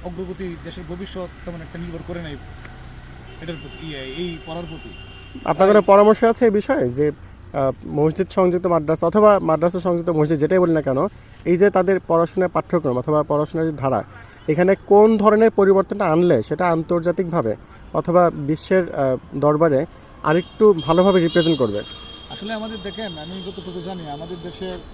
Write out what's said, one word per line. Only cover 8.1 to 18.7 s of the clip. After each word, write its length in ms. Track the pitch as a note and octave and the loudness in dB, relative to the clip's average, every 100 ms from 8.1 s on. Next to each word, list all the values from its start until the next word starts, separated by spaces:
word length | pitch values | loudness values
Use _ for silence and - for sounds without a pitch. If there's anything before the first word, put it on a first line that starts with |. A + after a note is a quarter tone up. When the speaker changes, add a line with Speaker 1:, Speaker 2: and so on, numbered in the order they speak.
| D#3 F#3 | 0 -4
Speaker 2:
সংযুক্ত 360 | - F3+ F3 F3+ | 0 2 2 0
মাদ্রাসা 400 | E3+ D3+ D#3 E3+ | 0 0 0 2
অথবা 320 | G#3+ G#3 G3 | 6 6 6
মাদ্রাসা 420 | E3 D#3 E3+ F3+ | 2 0 0 -2
সংযুক্ত 300 | F3 F3 E3+ | -2 -2 0
মসজিদ, 280 | D#3+ D3+ D#3 | 0 0 2
যেটাই 200 | D3+ F#3 | 2 2
বলি 140 | F3 | 2
না 100 | D#3+ | 2
কেন, 240 | C#3 C3 F#3+ - - - | 0 0 -2 -6 -20 -8
এই 120 | - F3 | -2 4
যে 140 | G3+ | 4
তাদের 300 | G3 F#3 F#3+ - | 4 2 0 2
পড়াশোনার 420 | E3 E3 - F3+ | 0 2 0 0
পাঠ্যক্রম 500 | D#3 - F3 D3+ B2 | -2 -2 -2 0 -2
অথবা 240 | B2 D3+ | 0 0
পড়াশোনার 440 | D3 D3 D3+ E3 D#3+ | 0 -2 -2 -2 -4
যে 60 | |
ধারা, 320 | D3 C3+ A#2 - - - - - | -2 -2 -2 -4 -16 -20 -10 -2
এখানে 260 | D#3 F3+ F#3+ - | 2 2 2 4
কোন 300 | G3+ G#3+ A3 | 6 6 6
ধরনের 340 | G#3 G#3+ A3+ | 4 6 4
পরিবর্তনটা 540 | G#3+ G3 G3 F#3+ G3+ | 4 4 4 2 -2
আনলে 380 | F#3+ D#3+ F3+ C3 | 0 2 4 2
সেটা 260 | - D#3 F3+ | 0 -2 0
আন্তর্জাতিকভাবে 880 | E3 D#3 F3 E3+ E3+ F3 E3 A2+ G#2 - - - | 0 -2 -2 -2 -2 -2 -2 -2 -4 -12 -20 -8
অথবা 380 | D#3 D#3 F3 F3 | -6 0 2 2
বিশ্বের, 640 | D#3+ C#3+ D#3 - | 0 -4 -6 0